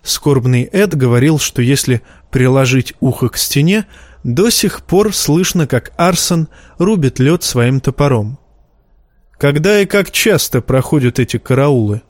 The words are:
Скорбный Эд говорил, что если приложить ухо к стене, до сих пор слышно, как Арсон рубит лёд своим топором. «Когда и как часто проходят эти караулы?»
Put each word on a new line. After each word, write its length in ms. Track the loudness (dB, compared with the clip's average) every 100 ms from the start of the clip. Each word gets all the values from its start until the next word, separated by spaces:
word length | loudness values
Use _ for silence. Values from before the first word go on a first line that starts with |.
Скорбный 600 | -8 -4 0 2 2 0
Эд 320 | 0 0 0 0
говорил, 440 | 2 2 2 0
что 220 | -2 -2
если 400 | 0 0 0 -2 -4 -20 _
приложить 640 | 0 2 2 2 0 -2 -4
ухо 260 | -4 -2 -4
к 80 | -4
стене, 480 | -2 0 2 0 -4 -16 -20 -12
до 260 | -4 0 0
сих 340 | 2 -2 -4
пор 300 | -2 0 0
слышно, 540 | -2 -2 0 0 -2 0
как 240 | -2 -4 -2
Арсон 500 | 0 0 -2 -2 -2 -8 -20 -4
рубит 420 | 0 2 0 0
лёд 240 | 0 0
своим 360 | -2 0 0 0
топором. 580 | -2 -2 0 0 -2 -10 _ _ _ _ _ _ _ _ _ _
«Когда 440 | -2 0 2 2
и 40 | 2
как 260 | 0 -2
часто 500 | -2 0 0 0 -4
проходят 580 | 0 -2 0 0 0 0
эти 180 | -4 -4
караулы?» 640 | -2 0 2 2 0 -4